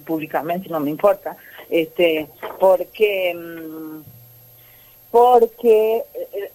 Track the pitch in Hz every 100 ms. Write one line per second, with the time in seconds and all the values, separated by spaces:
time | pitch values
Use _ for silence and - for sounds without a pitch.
0 | 143 160 151 156 151 175 185 165 143 151
1 | 202 196 156 175 - - - 170 160 -
2 | 170 156 151 _ - - 190 185 180 -
3 | 214 190 180 170 165 165 160 160 156 156
4 | 151 - _ _ _ _ _ _ _ _
5 | _ 233 247 247 226 - 233 214 220 226
6 | - 165 175 202 196